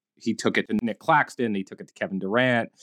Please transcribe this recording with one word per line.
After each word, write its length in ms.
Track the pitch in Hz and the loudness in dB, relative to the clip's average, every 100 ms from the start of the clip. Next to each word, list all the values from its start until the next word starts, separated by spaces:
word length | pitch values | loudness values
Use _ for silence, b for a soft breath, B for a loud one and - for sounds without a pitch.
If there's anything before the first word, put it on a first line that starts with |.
| _ _ | _ _
He 160 | 117 | -6
took 240 | 107 110 110 | 0 0 0
it 100 | - | 0
to 100 | 110 | -2
Nick 160 | 117 104 | -2 -4
Claxton. 560 | - 151 - - 117 101 | 2 2 2 -2 -2 -2
He 80 | |
took 160 | 95 104 | -6 -12
it 80 | 98 | -14
to 60 | |
Kevin 260 | - 95 95 | -8 -6 -4
Durant. 520 | 95 113 127 120 110 B | 0 2 2 2 -2 B